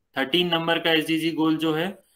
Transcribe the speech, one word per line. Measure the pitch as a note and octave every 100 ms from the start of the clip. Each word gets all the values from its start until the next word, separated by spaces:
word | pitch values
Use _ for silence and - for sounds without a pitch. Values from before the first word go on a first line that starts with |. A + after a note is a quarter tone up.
| _ -
थर्टीन | C3 E3+ F3
नंबर | E3 E3 E3
का | E3
एसडीजी | D#3+ D3+ D#3+ D#3+
गोल | D3+ D#3+ D#3
जो | D#3+
है, | D#3 F3+ G3+ _